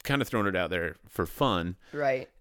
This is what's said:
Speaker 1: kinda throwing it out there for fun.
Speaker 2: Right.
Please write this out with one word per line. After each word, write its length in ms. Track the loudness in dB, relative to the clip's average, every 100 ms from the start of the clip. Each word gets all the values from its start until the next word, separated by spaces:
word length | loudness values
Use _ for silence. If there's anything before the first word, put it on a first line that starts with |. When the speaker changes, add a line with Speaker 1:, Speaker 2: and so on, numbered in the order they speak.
Speaker 1:
kinda 220 | -2 0 2
throwing 220 | 0 2
it 80 | 2
out 140 | 0
there 240 | 0 -2 -6 -8
for 180 | -4 -4
fun. 480 | 0 2 2 -2 -6 -10
Speaker 2:
Right. 360 | -2 0 0 -2 -10